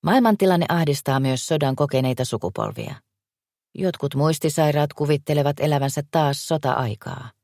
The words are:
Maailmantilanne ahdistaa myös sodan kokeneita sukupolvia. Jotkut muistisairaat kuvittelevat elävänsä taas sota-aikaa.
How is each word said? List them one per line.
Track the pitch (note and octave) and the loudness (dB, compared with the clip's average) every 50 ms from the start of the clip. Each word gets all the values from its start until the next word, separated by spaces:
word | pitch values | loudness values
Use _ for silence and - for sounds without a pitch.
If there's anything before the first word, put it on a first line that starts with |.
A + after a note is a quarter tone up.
Maailmantilanne | - D#3+ G#3 C4 A#3+ A3+ G#3+ - G3 F#3+ F3+ F3 E3+ - | 2 4 4 4 6 4 4 4 4 4 4 2 2 2
ahdistaa | E3+ E3+ E3 D3 C#3 - - - C3+ C3+ | 2 2 2 0 0 -2 -2 -2 0 0
myös | C3+ C3+ C3 B2+ - | 2 0 0 -2 -2
sodan | - D#3+ D3+ D3 C3+ C3 | -2 0 0 0 0 0
kokeneita | C3 D3 C#3+ - C3 C3 C3 B2+ A#2+ B2+ | 0 -2 0 0 0 0 0 0 -2 -4
sukupolvia. | - - A2 - F2+ F#2 - G#2+ G#2+ G#2+ - - - - - _ _ _ _ _ _ _ _ _ _ _ _ _ _ _ | -4 -4 -4 -6 -6 -4 -4 -6 -6 -6 -8 -10 -10 -12 -14 _ _ _ _ _ _ _ _ _ _ _ _ _ _ _
Jotkut | - F#3 F#3 E3+ - - C#3 - | -4 -4 -4 -2 -2 -6 -4 0
muistisairaat | C3+ D3 D#3+ D#3+ - - D#3 C#3+ - D#3 D3+ C#3 D3 D3 D3+ | 2 2 2 2 2 -2 -2 2 2 2 2 4 2 0 -2
kuvittelevat | - - D3+ C#3+ D3+ C#3+ - - D3+ D3 C#3 C#3+ D3 - | -2 -4 0 0 0 0 0 0 0 2 2 0 0 0
elävänsä | C#3+ D3+ D3 C#3 C#3 C#3 - - D3 _ | 0 0 0 0 0 -2 -2 -4 -8 _
taas | - E3 D3+ C#3+ C#3+ - - - | 0 2 2 2 0 -2 -4 -4
sota-aikaa. | D#3+ D#3 - C3 B2+ - C3 A2+ G#2+ - - - C3 C3 C3 A#2 _ _ | -4 -2 0 0 0 0 -2 -4 -6 -6 -10 -12 -12 -12 -12 -16 _ _